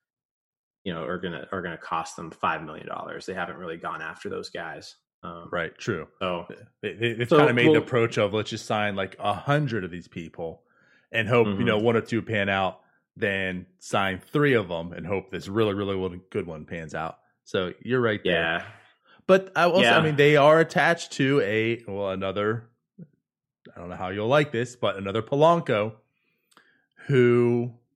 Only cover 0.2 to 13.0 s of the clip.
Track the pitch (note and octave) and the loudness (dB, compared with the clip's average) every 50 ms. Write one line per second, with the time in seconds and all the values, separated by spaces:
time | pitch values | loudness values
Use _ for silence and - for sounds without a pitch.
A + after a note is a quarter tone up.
0.2 | _ _ _ _ _ _ _ _ _ _ _ _ - F#2+ E2+ E2 D2+ C2+ F2+ F2+ | _ _ _ _ _ _ _ _ _ _ _ _ -10 -10 -8 -8 -6 -8 -8 -6
1.2 | F#2 F2+ E2 C#2 C2+ - G2 F#2 F2 F2 E2 - - - F2 D#2+ D#2 - - - | -8 -8 -10 -10 -10 -8 -8 -8 -8 -8 -10 -10 -10 -6 -6 -6 -6 -8 -12 -14
2.2 | E2+ D#2+ - - - F2 D#2+ D#2 D#2+ D#2 D#2+ - - - - - E2 E2 D#2+ E2 | -14 -14 -10 -6 -4 -4 -4 -4 -8 -12 -14 -14 -12 -12 -12 -12 -12 -12 -14 -12
3.2 | - - F#2 F#2 E2+ F2 - - F2+ E2+ E2 F2 F2 E2+ D#2+ D#2 D#2+ D#2+ E2+ - | -12 -10 -8 -8 -8 -10 -10 -12 -10 -12 -10 -10 -10 -10 -8 -8 -10 -12 -12 -12
4.2 | - G2+ F#2+ F#2 F2+ - - F2+ E2+ D#2+ D2 D2+ - - - _ _ _ _ _ | -10 -10 -10 -10 -10 -12 -12 -12 -12 -12 -14 -16 -18 -20 -20 _ _ _ _ _
5.2 | - F2 E2+ E2+ E2+ - E2+ F2 E2 D#2+ - - - B2 G2 D#2+ D2 - _ - | -16 -14 -14 -14 -12 -8 -6 -6 -6 -6 -8 -8 -6 -6 -4 -6 -6 -12 _ -8
6.2 | G2 F2+ F2+ E2+ - - - - - - _ _ - G#2 E2 G2 A#2 A#2 A2+ A#2 | -6 -4 -4 -6 -8 -12 -16 -20 -20 -20 _ _ -10 -10 -6 -4 -4 -4 -2 -2
7.2 | A#2+ - E3+ D3 D3+ C#3 A#2+ B2 A#2+ D#3 D3+ D3 D3 - B2+ A#2 A#2 A2+ - A#2+ | 0 4 6 6 6 6 6 4 6 6 6 4 2 2 0 0 0 2 0 0
8.2 | G#2 G2 G2+ G#2+ G2+ - A2+ G#2+ - - A2+ G#2 G#2 G#2 G2 G2 F#2+ F#2+ - - | 0 0 0 -2 -4 -4 -8 -8 -4 -4 -2 -2 -2 -2 -4 -4 -6 -6 -6 -4
9.2 | - G#2 G#2 - - C#3 C#3+ D3+ D3+ B2 A2+ G#2 F#2 E2+ F2 F2 - - - F#2 | -4 -2 -2 -2 -2 0 0 0 0 -2 -4 -6 -6 -8 -10 -12 -14 -14 -14 -14
10.2 | E2 D#2+ - - E2+ D#2+ - - _ _ _ _ _ _ _ _ _ - - A2+ | -14 -12 -12 -10 -10 -10 -10 -12 _ _ _ _ _ _ _ _ _ -6 -2 -2
11.2 | A2 G2 B2 A#2+ A2+ G#2 G2 G2 A#2+ A#2+ G#2+ G#2+ A2 A#2+ A2+ A2 G#2+ - A#2 A2 | 2 4 4 4 4 4 2 0 0 2 2 2 2 2 2 2 0 -2 -4 -4
12.2 | F#2 - A2 G#2 G2 G2 G2 F#2+ F#2+ F#2 - - _ _ _ _ | -4 -2 -2 -2 0 0 0 0 0 -2 -4 -8 _ _ _ _